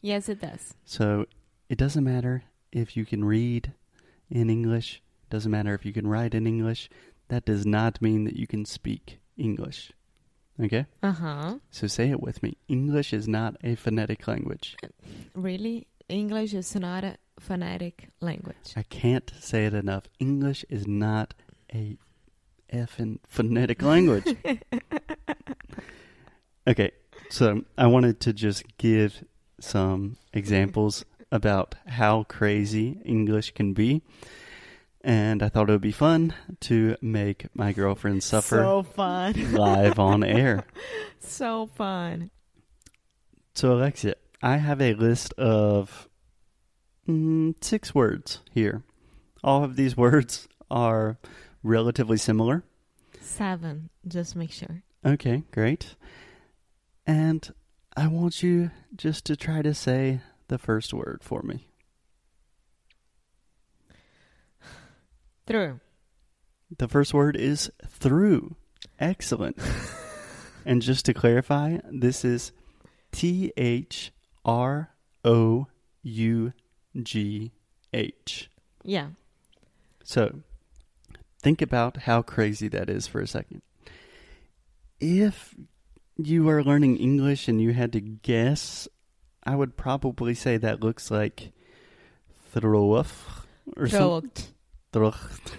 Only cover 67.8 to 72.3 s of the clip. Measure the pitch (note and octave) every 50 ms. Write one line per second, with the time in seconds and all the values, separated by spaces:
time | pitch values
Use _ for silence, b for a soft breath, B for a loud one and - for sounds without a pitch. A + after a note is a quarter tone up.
67.8 | - - - - - C3+ C3+ E3+ G3+ G#3+ E3+ B2 - - D#3+ - _ _ _ -
68.8 | - - _ - D3 E3+ F#3+ - - - A#2+ A2 G2+ B1+ - - B A#1+ B B
69.8 | B B B B B B D#5 B B B B B B B B B B - B2 A#2+
70.8 | A2+ C3 C3+ C3 - - A#2+ - - A#2+ A#2 B2+ C3 - C#3+ C#3+ D3 D#3 E3+ -
71.8 | - - - C3 B2 B2 B2+ - - B2+